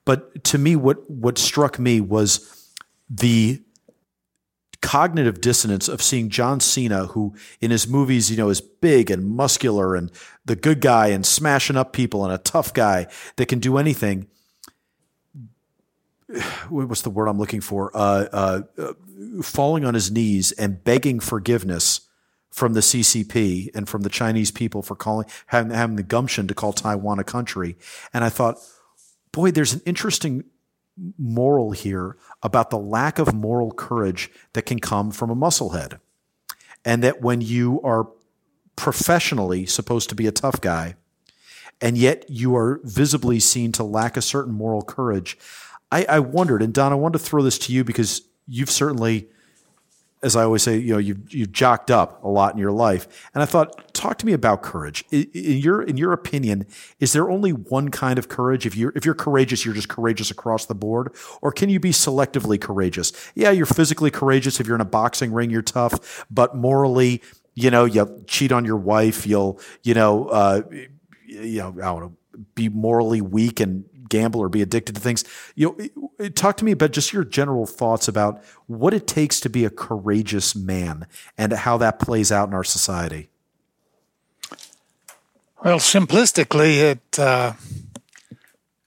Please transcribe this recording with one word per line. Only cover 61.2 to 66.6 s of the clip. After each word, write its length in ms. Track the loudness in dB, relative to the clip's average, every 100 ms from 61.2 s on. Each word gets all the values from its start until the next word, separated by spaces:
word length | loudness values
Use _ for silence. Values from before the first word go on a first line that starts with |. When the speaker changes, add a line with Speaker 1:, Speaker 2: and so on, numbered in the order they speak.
| -20 -4
Speaker 1:
Or 100 | -4
can 180 | 0 2
you 100 | 2
be 120 | 2
selectively 680 | 2 2 2 0 0 0 -2
courageous? 520 | 0 -2 -2 -2 -6 -6 -12 2
Yeah, 160 | 4
you're 140 | 4 2
physically 420 | 2 2 2 0
courageous 500 | 0 2 2 2 -2
if 60 | -2
you're 100 | -2
in 60 |
a 40 | 0
boxing 460 | 0 0 0 -2
ring, 200 | -2 0
you're 100 | -2
tough, 640 | -2 0 0 -2 -8 -18 -4
but 240 | 2 2
morally, 680 | 2